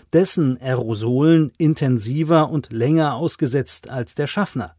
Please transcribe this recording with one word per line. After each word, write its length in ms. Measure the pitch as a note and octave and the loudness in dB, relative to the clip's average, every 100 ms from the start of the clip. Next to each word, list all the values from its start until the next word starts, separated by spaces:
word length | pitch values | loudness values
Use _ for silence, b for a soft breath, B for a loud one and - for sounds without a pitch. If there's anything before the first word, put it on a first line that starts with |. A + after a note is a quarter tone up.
| B | B
dessen 480 | D#3+ F#3+ - C#3+ B2+ | 2 2 2 0 0
Aerosolen 920 | C3 B2+ A2+ G#2+ A2+ B2+ D3+ E3 D3+ - | -2 -2 -2 -2 -2 2 4 4 2 0
intensiver 960 | D#3 D#3 C#3 B2 G#2 C#3+ D#3 E3 D3+ | 0 2 0 0 -2 -4 2 2 2
und 220 | D#3 - | -2 -6
länger 420 | A2+ B2 D#3+ D3+ | -2 0 2 0
ausgesetzt 720 | A#2+ D#3+ - C#3+ C3+ B2 - - | -2 -4 -2 -2 -2 -2 -4 -4
als 280 | B2+ A#2 - | -8 -8 -6
der 100 | D3 | -4
Schaffner. 480 | - G3+ - F#2+ | -4 -4 -4 -8